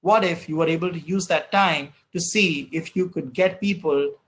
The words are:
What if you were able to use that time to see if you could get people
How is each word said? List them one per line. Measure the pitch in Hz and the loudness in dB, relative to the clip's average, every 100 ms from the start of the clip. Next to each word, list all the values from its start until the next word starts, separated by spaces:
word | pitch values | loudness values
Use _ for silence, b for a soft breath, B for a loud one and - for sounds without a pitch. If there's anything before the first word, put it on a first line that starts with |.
What | 170 220 | 4 4
if | 190 170 - | 4 -2 -4
you | 156 | 0
were | 165 | 0
able | 165 180 | 0 -2
to | 175 | -6
use | 151 190 185 | -4 -4 0
that | 160 - | -2 0
time | 196 196 156 139 b b | 2 2 0 -6 b b
to | 180 | -6
see | 175 214 190 147 135 | -2 2 2 0 -4
if | 160 160 - | -8 -6 -4
you | 185 | -2
could | 160 135 | -4 -8
get | 127 185 185 | 0 0 2
people | 202 190 160 139 143 - | -4 -2 0 0 0 -4